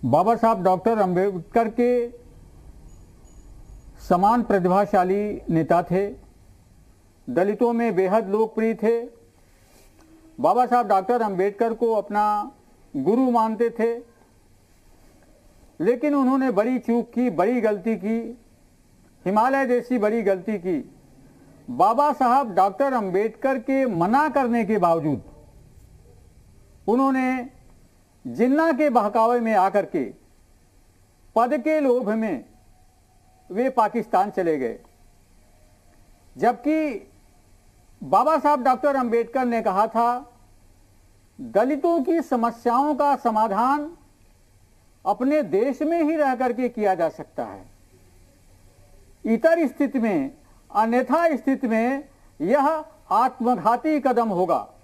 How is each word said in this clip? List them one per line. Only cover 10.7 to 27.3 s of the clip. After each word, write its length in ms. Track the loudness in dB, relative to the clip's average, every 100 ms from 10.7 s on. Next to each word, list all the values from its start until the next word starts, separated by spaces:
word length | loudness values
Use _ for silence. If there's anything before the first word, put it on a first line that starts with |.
| 2 2
डॉक्टर 340 | 0 2 -2
अंबेडकर 520 | 0 0 -2 0 -4
को 200 | 0 0
अपना 580 | -2 -2 -2 0 -2 -6 -14 _ _ -12 -4
गुरु 340 | 0 2 2
मानते 400 | 2 0 0 -4
थे, 320 | -2 -4 -4 -12 _ _ _ _ _ _ _ _ -20 -20 _ _ _ _ _ -20 _
लेकिन 300 | 0 0 0
उन्होंने 360 | 2 2 2 0
बड़ी 280 | 0 0 -2
चूक 340 | 0 -2 -2
की, 160 | -2 -2
बड़ी 300 | 0 0 2
गलती 360 | 0 -2 -4 -4
की, 420 | -4 -6 -6 -14 _ _ _ _ _ _ _ _ -2
हिमालय 400 | 0 2 0 0
जैसी 320 | -2 -2 -2
बड़ी 240 | 0 0
गलती 360 | 0 -2 -4 -6
की। 360 | -4 -6 -6 -20 -20 -20 -20 -20 -20 -20 -14
बाबा 420 | 2 2 4 0
साहब 420 | 0 2 2 0
डॉक्टर 380 | 0 0 0 -2
अंबेडकर 680 | -2 -2 -2 -2 -4 -4 -4
के 280 | -2 -2 0
मना 420 | 0 0 2 0
करने 360 | 0 0 0
के 140 | 0 0
बावजूद 440 | 2 2 0 -4 -6 -20 -20 -20 -20 -20 -20 -20 -20 -20 -20 -20 -20 -20 _ -12 -2
उन्होंने 600 | 0 0 0 -2